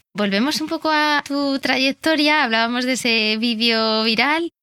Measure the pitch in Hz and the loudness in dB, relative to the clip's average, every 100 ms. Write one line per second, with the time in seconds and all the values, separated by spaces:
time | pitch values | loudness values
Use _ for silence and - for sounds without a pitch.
0 | _ - 202 196 262 302 311 320 311 302 | _ -4 -2 0 0 -2 -4 -4 0 2
1 | 302 294 - 285 277 269 247 262 269 269 | 2 0 -2 -2 -2 0 0 0 0 0
2 | 320 311 294 302 254 226 233 247 247 254 | 0 2 2 2 2 0 0 0 -2 -2
3 | 247 226 214 220 240 220 233 226 220 220 | 0 0 0 0 -2 0 0 2 0 0
4 | 226 220 269 320 339 - | 0 0 0 0 -4 -8